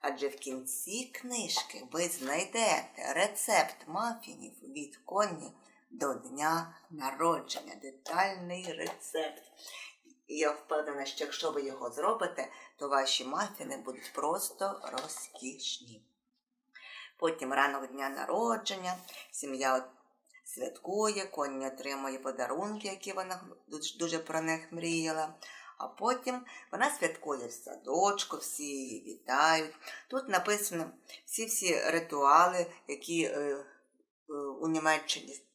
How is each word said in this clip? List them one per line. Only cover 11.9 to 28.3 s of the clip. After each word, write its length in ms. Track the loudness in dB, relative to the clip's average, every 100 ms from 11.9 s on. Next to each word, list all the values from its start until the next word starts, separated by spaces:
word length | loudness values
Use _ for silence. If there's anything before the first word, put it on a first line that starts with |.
зробите, 560 | 0 2 2 0 -2 -6 -8 -20 _
то 120 | 2
ваші 360 | 2 4 0 0
мафіни 520 | -2 -2 -4 -8 -6
будуть 360 | -6 -8 -8
просто 680 | -2 0 0 -2 -2 -2 -2
розкішні. 1200 | -6 -6 -6 -10 -10 -10 -10 -6 -8 -8 -12 -20 _ _ _ _ _ _ _ -20 -18 -16 -18 _
Потім 360 | 0 0 2
ранок 380 | 4 4 2 -6
дня 180 | -6 -4
народження, 880 | -4 -2 0 2 0 -2 -4 -4 -6 -10 -16 -12
сім'я 440 | -10 -6 0 2 2
от-, 140 | 0 -18 _ _ _ -20 -14
святкує, 800 | -6 -6 -6 -4 2 2 2 -4
Конні 420 | -2 -2 0 -4
отримує 520 | -4 -4 -2 -4 -4
подарунки, 680 | -4 -2 -2 0 -2 -4 -6
які 260 | -6 -6
вона 280 | -4 -4 -6 -8 -20 _
дуже, 300 | -6 -6 -2
дуже 220 | 0 0
про 220 | 0 0
них 300 | 2 0 -2
мріяла. 640 | -4 0 2 2 0 -2 -6 -16 -16 -18 -10
А 100 | -10
потім 580 | 0 2 2 0 -4 -6 -18 -10
вона 200 | 2 2
святкує 560 | 4 0 0 -4 -4 -4
в 40 |
садочку, 840 | -10 -14 -12 0 6 6 4 -2